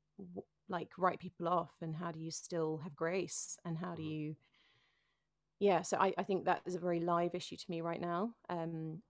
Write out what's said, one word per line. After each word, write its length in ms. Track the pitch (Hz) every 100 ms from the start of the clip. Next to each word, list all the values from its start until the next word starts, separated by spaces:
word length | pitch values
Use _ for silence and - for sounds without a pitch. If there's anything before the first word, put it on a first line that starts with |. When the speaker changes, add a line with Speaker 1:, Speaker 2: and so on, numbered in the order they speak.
| _ -
Speaker 1:
w-, 280 | 185 180 - _ -
like, 240 | 175 - -
write 220 | 180 175
people 280 | 180 - 170
off? 260 | 175 165 -
And 140 | 165 156
how 140 | 170
do 80 | 160
you 120 | 160
still 460 | 160 - 175 160 156
have 160 | 165 143
grace? 640 | 165 190 156 - - - 175
And 120 | 160
how 180 | 180 170
do 60 |
Speaker 2:
Mm-hmm. 120 | 156
Speaker 1:
you, 220 | 156 151 156 _ _ _ _ _ _ _ _ _ _ _ _
yeah, 220 | 202 170
so 160 | 180 -
I, 160 | 196 -
I 60 |
think 220 | 196 190 -
that 160 | 180 -
is 100 | 180
a 40 |
very 200 | 175 170
live 360 | 170 170 175 175
issue 220 | - 170
to 80 | -
me 100 | 170
right 200 | 165 165
now, 340 | 175 170 226 - -
um, 520 | 175 165 165 160 160 -